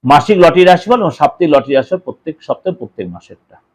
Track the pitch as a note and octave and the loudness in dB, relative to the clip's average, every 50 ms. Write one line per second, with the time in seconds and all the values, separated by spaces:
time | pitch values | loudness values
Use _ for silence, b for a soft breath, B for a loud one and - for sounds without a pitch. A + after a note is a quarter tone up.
0 | - B2+ C#3 D3 - - G#3 F#3 F3 E3 D3+ F3+ F3+ F3+ F3+ F3 - G3+ B3 B3 | 2 2 2 2 2 0 2 4 4 4 4 4 4 4 4 2 2 -2 -2 -2
1 | G#3 D#3+ - - D3 C#3 - _ F3 D#3 D3 C#3 - C3+ C#3 C3+ B2 _ F#3 F#3 | -2 -6 -2 -2 -4 -4 -2 _ -2 0 0 0 0 0 -2 -2 -2 _ -8 -8
2 | _ B2+ A#2+ _ _ D#3+ D#3 _ _ - B2+ - _ F#2 F2 - A#2+ F#2+ _ - | _ -14 -16 _ _ -16 -16 _ _ -12 -12 -8 _ -10 -10 -10 -16 -18 _ -14
3 | G2 F2+ E2+ E2 _ _ - _ _ _ F#2 _ _ _ | -14 -14 -14 -18 _ _ -20 _ _ _ _ _ _ _